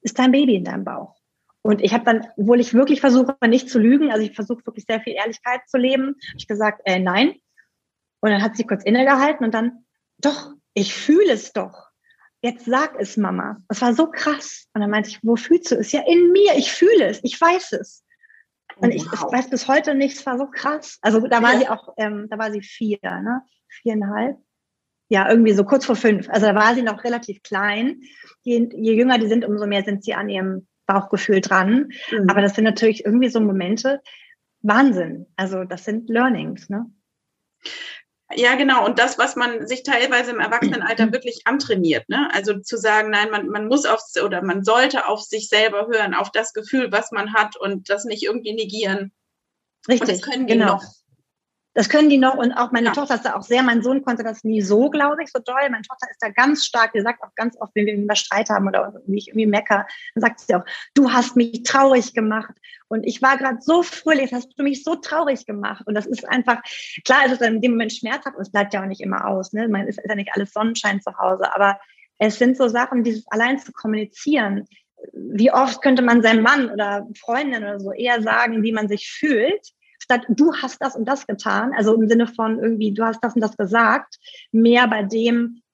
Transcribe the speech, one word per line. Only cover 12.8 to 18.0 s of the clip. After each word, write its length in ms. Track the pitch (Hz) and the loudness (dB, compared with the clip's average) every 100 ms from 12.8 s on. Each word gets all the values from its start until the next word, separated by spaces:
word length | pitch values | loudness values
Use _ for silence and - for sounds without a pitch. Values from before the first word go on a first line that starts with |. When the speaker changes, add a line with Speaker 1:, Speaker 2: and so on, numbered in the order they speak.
| 302 - | 0 -4
Speaker 1:
es, 180 | 196 - | -6 -2
Mama. 420 | 190 185 143 214 _ | -2 -2 -6 -10 _
Das 120 | 202 | -2
war 120 | 247 | 0
so 160 | 233 320 | 2 0
krass.“ 580 | - 302 285 - - _ | 0 -4 -4 -8 -18 _
Und 60 | 220 | -4
dann 100 | 208 | 0
meinte 200 | 214 214 | 0 -2
ich, 100 | - | -6
„Wo 140 | 220 233 | -2 -2
fühlst 340 | - 339 - | 2 0 2
du 60 | 240 | -2
es?“ 160 | 214 | 0
„Ja, 100 | 294 - | -2 2
in 260 | 339 349 | 6 6
mir, 240 | 381 415 302 | 6 6 4
ich 160 | - | 0
fühle 340 | - 359 440 208 | 2 4 6 4
es, 140 | 208 | 0
ich 180 | 247 - | -6 2
weiß 320 | - 359 - | 2 2 -2
es.“ 320 | - 208 - | -8 -8 -18